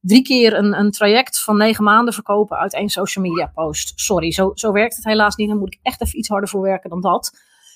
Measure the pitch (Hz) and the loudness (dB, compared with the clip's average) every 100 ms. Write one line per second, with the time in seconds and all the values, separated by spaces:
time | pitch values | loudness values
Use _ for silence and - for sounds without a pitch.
0 | 180 226 262 262 233 214 208 190 208 202 | 6 4 6 4 4 4 0 2 -2 0
1 | 208 220 262 - - 208 214 214 208 214 | 2 2 2 -4 0 2 2 2 4 4
2 | 240 220 - 208 208 - 190 151 202 - | 2 -4 -2 0 0 -2 -4 -4 -6 -4
3 | 190 - 180 170 147 - 160 151 - - | -4 -4 -4 -2 -4 -4 -6 -4 -8 -8
4 | - 185 160 165 190 - 220 202 226 - | -2 0 0 0 0 0 -2 0 0 -4
5 | 220 214 208 202 208 208 190 - - - | -2 2 2 0 -2 -2 -4 -6 -8 -4
6 | 220 - 214 202 196 202 190 190 185 170 | -6 -6 -4 -4 -2 -2 -2 -2 -6 -4
7 | 185 175 - _ _ _ _ | 0 0 -2 _ _ _ _